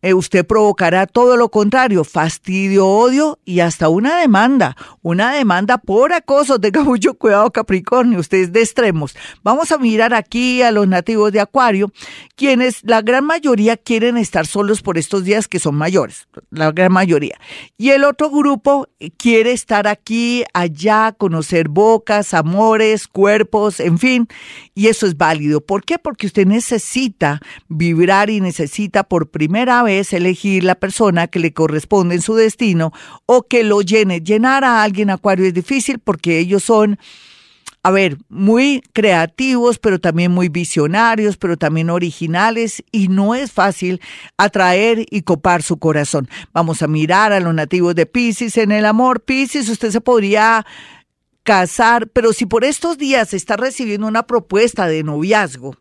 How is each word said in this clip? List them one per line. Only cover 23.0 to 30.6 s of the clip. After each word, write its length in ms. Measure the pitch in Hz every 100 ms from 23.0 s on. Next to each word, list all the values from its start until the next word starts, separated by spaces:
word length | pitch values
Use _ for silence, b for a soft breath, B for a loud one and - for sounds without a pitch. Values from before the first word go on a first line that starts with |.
| -
cuerpos, 720 | - 202 214 214 214 208 -
en 180 | 175 165
fin, 300 | 254 254 233 B B B B
y 140 | - 214
eso 180 | 220 202
es 100 | 151
válido. 460 | 165 160 147 151
¿Por 200 | 147 196
qué? 160 | - 339
Porque 280 | 320 247 202
usted 200 | - 190
necesita 960 | 214 - 233 - 247 254 196 156 147 B B _
vibrar 600 | 160 170 165 175 190 208
y 120 | 214
necesita 600 | 185 160 147 - 208 202
por 280 | 190 175 156
primera 520 | 156 151 196 254 240
vez 300 | 240 196 196
elegir 500 | 185 180 185 202 190